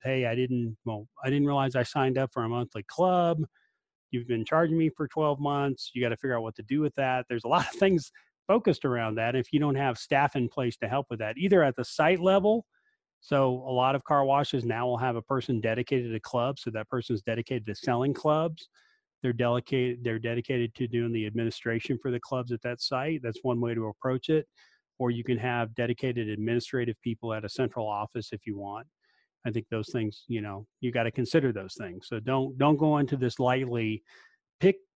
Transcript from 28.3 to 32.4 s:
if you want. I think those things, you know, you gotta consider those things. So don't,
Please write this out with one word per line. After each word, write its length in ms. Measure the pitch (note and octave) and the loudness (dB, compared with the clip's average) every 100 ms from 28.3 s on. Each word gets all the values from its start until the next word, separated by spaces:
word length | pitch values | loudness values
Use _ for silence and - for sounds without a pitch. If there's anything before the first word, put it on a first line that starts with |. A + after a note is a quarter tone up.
if 160 | G#2 - | -10 -10
you 100 | G2+ | -8
want. 300 | G2+ G#2+ B2+ _ _ _ _ _ | -8 -12 -14 _ _ _ _ _
I 60 | A#2+ | -6
think 160 | A2+ - | -6 -4
those 180 | A2+ G#2+ | -4 -4
things, 320 | B2 G#2+ - - | -4 -4 -6 -6
you 120 | A#2 | -6
know, 260 | G#2 G2 G#2+ _ | -6 -10 -14 _
you 120 | B2 | -4
gotta 180 | A#2+ A2+ | 0 0
consider 420 | C3 A#2 D#3+ C3+ | -2 0 2 2
those 220 | G#2 F#2+ | 0 -8
things. 320 | - G2+ F2+ - | -10 -10 -12 -10
So 140 | A2+ | -8
don't, 360 | A#2 C3+ | -2 -2